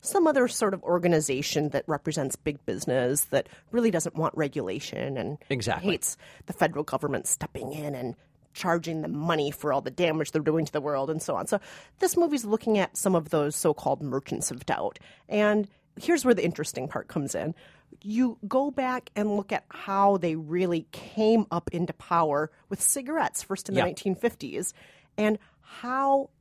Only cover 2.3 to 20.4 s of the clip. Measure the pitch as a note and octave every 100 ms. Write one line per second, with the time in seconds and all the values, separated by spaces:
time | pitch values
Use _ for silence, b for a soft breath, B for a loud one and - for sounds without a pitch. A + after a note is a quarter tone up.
2.3 | - - D3 - F#2+ - C3 B2 D3 -
3.3 | C3+ - B B A#3 A3+ E3+ D#3 - D#3+
4.3 | - D3 D3+ F#2+ F#2+ - - B2+ C3 F#2
5.3 | D3 - C#3 G#2 D3 F#3 F3 - - B
6.3 | B - F#3+ F3+ C#3 D#3 C3+ D3 C3 -
7.3 | - - - - D3+ D3 C3+ B2 - b
8.3 | _ _ - F#3 E3+ E3 D#3+ D#3 C#3+ D#3+
9.3 | D#3+ C#3+ D3 D3+ C#3 C3+ B2+ F3 D#3 D3
10.3 | D#3 D3+ D#3 D3+ D3+ C#3+ C#3 C#3 D#3+ -
11.3 | B2 - G3+ B B B _ F#4 - E4+
12.3 | C#4+ A3 G#3+ - G#3+ F#3 - G3+ F3+ D#3
13.3 | D#3+ D3 D#3 E3 D3+ - C3 D3 B2+ -
14.3 | - - A#2+ - - G2 - B B B
15.3 | G#3 G#3 G#3+ G3+ b b - - E4+ B3+
16.3 | F#3+ E3+ E3 D#3 - C3 - - - C#3
17.3 | - G#2+ E3 B B B - G3+ G#3+ B3+
18.3 | A3 G#3 C4 C#4+ C#4 B3+ B3+ - - G#3
19.3 | G#3 G3+ G3+ _ - - G3 G3+ G3 E3+
20.3 | D#3+